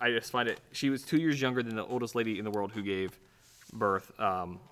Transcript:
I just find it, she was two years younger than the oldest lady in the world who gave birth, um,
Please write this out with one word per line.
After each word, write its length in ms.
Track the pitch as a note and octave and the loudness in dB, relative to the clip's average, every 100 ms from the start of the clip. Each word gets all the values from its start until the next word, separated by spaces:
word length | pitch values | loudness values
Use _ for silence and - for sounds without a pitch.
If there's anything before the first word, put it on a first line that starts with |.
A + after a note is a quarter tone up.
I 100 | A#2+ | 2
just 200 | A#2 - | 2 0
find 160 | B2 A#2 | 0 0
it, 100 | - - | -2 -6
she 180 | - C#3 | -2 0
was 140 | C3+ | 0
two 140 | - D#3 | 2 2
years 220 | D#3+ C#3 | 4 2
younger 200 | C3 B2+ | 0 0
than 120 | A#2 A2 | -2 -4
the 100 | G2+ | -2
oldest 300 | B2 A#2 A#2+ | -2 0 0
lady 220 | A2+ G2+ | 0 0
in 60 | G#2+ | -2
the 60 | |
world 200 | G#2 G2 | -2 -2
who 100 | G#2+ | -2
gave 380 | G2+ F#2+ F#2+ - - _ - - - | -2 0 -2 -6 -20 _ -20 -20 -16
birth, 380 | A2+ G#2 F#2+ - - | 0 2 2 -2 -2
um, 400 | G#2 F#2 F2 F2+ - | 0 0 -2 -8 -16